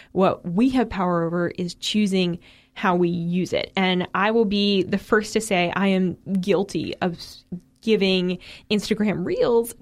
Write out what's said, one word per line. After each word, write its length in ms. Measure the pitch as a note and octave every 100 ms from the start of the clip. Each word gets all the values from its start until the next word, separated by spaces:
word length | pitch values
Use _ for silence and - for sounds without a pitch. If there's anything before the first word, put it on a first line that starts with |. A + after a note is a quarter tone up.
| -
What 340 | - F#3 - F3
we 240 | F3 C4
have 180 | B3+ A3+
power 360 | F#3+ F3+ F3
over 240 | E3 E3+ F3 -
is 160 | F3
choosing 640 | - - G#3+ G#3 F#3+ F3 E3+ - - _
how 240 | - G3 F3
we 140 | F3
use 420 | F3 E3+ F3+ F3
it. 200 | - - F#3+
And 320 | F#3 F3+ F3+
I 160 | F3+ G3+
will 160 | A3+ G#3+
be 380 | G3+ G3+ G3
the 120 | E3+ G3
first 380 | - A3 G#3
to 60 | A3
say 300 | G#3+ F3+ F3 F3+
I 120 | G3
am 280 | F#3+ F#3 - - F#3+
guilty 540 | F3+ F3+ G3 F3 - -
of 120 | F3+ E3+
s-, 280 | - - _ F3+ - _
giving 560 | A3+ G#3 F#3+ F#3 F3+ F3+ - - -
Instagram 540 | G#3 - G#3+ G#3 E3+
Reels 500 | F3+ F#4+ B4 A#3 A#3+ -